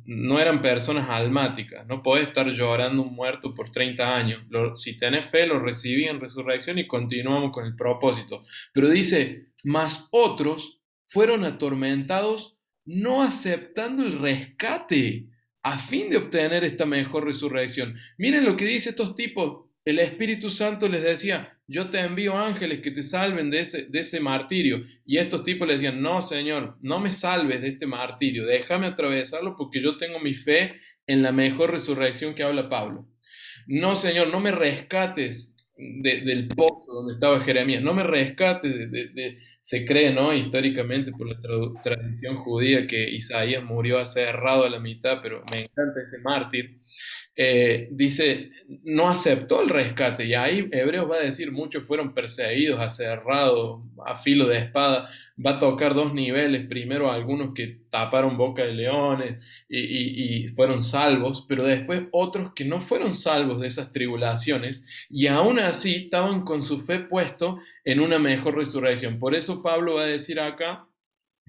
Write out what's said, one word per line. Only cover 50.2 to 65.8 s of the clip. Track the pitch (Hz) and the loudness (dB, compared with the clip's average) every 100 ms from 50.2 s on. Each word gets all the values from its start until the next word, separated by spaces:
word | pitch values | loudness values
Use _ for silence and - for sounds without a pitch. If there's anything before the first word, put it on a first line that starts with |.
y | 117 | 0
ahí | 120 131 196 196 | 2 2 0 0
Hebreos | 135 135 180 160 | 0 0 0 0
va | 165 | 0
a | |
decir, | 143 139 156 | 0 -2 -6
"Muchos | 135 151 147 | -6 -6 -8
fueron | - 151 139 | -4 -4 -2
perseguidos, | 131 117 123 113 123 151 120 | -4 -6 -4 -2 2 2 2
aserrados, | 113 117 113 113 117 139 135 117 113 117 - - | -2 -4 -4 -4 0 4 4 4 2 -6 -14 -12
a | 127 120 | -10 -2
filo | 143 139 123 | 4 6 6
de | 117 | 4
espada". | 117 139 139 131 - - - - | 2 2 4 2 -2 -18 -20 -2
Va | 127 | 0
a | 139 | 4
tocar | 143 127 147 | 4 4 2
dos | 139 151 | 2 0
niveles, | 143 127 135 147 131 117 | 0 0 0 2 0 -2
primero | 120 120 143 139 | -6 -4 0 0
algunos | 117 117 143 135 | 0 -2 -4 -4
que | 127 113 - - | -6 -8 -10 -6
taparon | 113 113 - 135 123 | -2 2 2 2 2
boca | 127 127 | 0 0
de | 120 | -2
leones | 113 120 143 143 131 123 117 - - - | -2 0 2 2 0 -4 -8 -16 -20 -6
y, | 123 | -4
y, | 120 127 123 - 123 117 117 | -2 -2 -4 -2 -2 -2 -4
y | |
fueron | - 131 127 | 2 4 4
salvos, | 117 143 147 127 123 135 - | 0 2 4 4 2 -4 -4
pero | 135 | 0
después | 135 131 147 185 180 | 2 2 0 -4 0
otros | 170 185 196 180 | 0 0 -2 -6
que | - | -6
no | 139 175 | -4 -4
fueron | - - 254 | -2 0 0
salvos | - 165 147 139 120 | -2 0 2 2 0
de | 127 | -4
esas | 127 135 | -6 -6
tribulaciones, | 131 123 117 117 113 151 135 123 131 - - - | -4 -2 0 0 0 0 -2 -2 -10 -14 -20 -8
y | 139 143 | 0 4
aún | 143 208 247 | 6 4 4
así | 190 - | 2 0